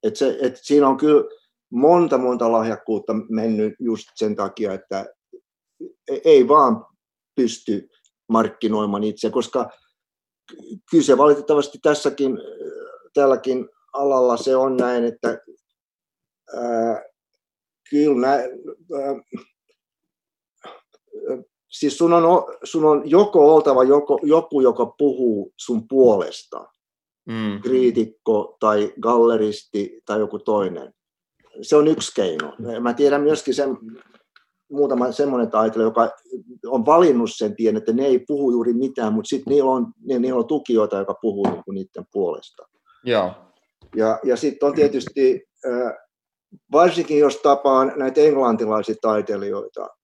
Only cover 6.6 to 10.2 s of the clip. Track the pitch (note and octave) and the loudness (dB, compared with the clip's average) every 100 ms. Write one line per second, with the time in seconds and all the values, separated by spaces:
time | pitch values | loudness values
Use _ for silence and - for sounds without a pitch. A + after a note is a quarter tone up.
6.6 | C3 A2+ - _ _ _ _ - A#2+ - | 6 2 -6 _ _ _ _ -2 -2 -4
7.6 | - G2+ - _ _ _ - A2+ A2 - | -6 -6 -8 _ _ _ -2 0 0 -4
8.6 | A2 G#2+ G#2 G2+ G#2+ G#2 A2 C3 A#2 C3 | -4 -2 -4 -4 -4 -4 -4 -4 -4 -6
9.6 | A2+ _ _ _ _ _ | -6 _ _ _ _ _